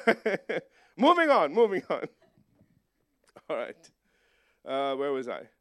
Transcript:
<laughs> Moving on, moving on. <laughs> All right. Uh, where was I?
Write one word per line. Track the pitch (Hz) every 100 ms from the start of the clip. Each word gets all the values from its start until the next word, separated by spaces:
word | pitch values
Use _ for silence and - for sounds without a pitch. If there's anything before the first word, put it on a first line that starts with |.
| -
<laughs> | - 226 240 - - - _ _ -
Moving | 285 349 311
on, | 233 147
moving | 202 220 190 -
on. | 143 - _ _ _ _ _ _
<laughs> | _ _ _ _ _ _ - -
All | 127
right. | 117 - _ _ _ _ _ _ _ _
Uh, | - 135 139 135
where | 143
was | 135 120
I? | 85 - _